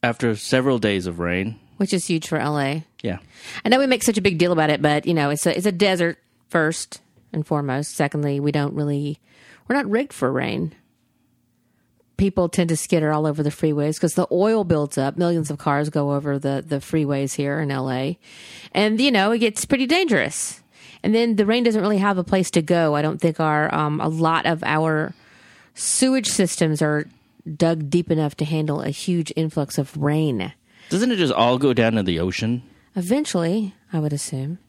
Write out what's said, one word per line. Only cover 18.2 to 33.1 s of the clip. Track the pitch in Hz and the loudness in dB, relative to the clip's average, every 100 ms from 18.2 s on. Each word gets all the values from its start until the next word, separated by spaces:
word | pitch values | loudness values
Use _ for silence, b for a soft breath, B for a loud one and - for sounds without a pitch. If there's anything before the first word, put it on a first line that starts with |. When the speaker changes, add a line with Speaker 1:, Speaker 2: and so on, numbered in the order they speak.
| B B B B B | B B B B B
Speaker 2:
And, | - 214 220 | 0 2 2
you | 277 | 4
know, | 226 196 | 4 4
it | 233 | 2
gets | 226 208 - | 0 0 -2
pretty | 269 254 | 0 2
dangerous. | 339 359 190 98 - - - _ B B B | 2 2 2 0 -4 -8 -10 _ B B B
And | - | 0
then | 220 233 214 | 2 2 2
the | 208 | 2
rain | 233 | 4
doesn't | 240 214 | 2 2
really | 196 208 | 2 2
have | 202 190 | 2 0
a | |
place | 175 190 175 | 0 0 2
to | - | 0
go. | 156 170 160 147 | 2 2 4 2
I | |
don't | 156 156 | 0 0
think | 170 160 | 0 2
our, | 160 151 156 | 2 2 2
um, | - 151 151 | 0 0 0
a | 156 | -2
lot | 160 160 165 - | 0 2 2 0
of | 165 | 0
our | - 156 160 156 165 - b b b b b - | 0 0 2 0 -2 -8 b b b b b -10
sewage | - - 262 262 208 | -4 0 2 2 0
systems | - 180 - 165 151 | 0 0 2 0 2
are | 151 151 151 _ _ _ - 151 | 0 0 -4 _ _ _ -14 0
dug | 165 165 147 | 0 2 0
deep | 175 165 | 0 2
enough | 160 151 | 0 0
to | - 151 | -2 -2
handle | 156 151 147 | -2 -2 -2
a | 135 | -4
huge | 143 - 175 156 - | -6 -2 -2 -2 -4
influx | 160 160 139 - | -2 -2 -4 -4
of | 135 147 | -4 -2
rain. | 143 151 156 117 90 - B B B | 0 2 0 -2 -6 -10 B B B
Speaker 1:
Doesn't | 180 254 | 0 0
it | 220 | 2
just | 156 | 2
all | 107 117 127 | 4 4 4
go | 139 | 2
down | 120 113 110 | 4 4 2
to | |
the | 92 82 | 0 0
ocean? | 92 - 110 123 - b b - | -2 -2 -2 -4 -6 b b -8
Speaker 2:
Eventually, | 175 | -2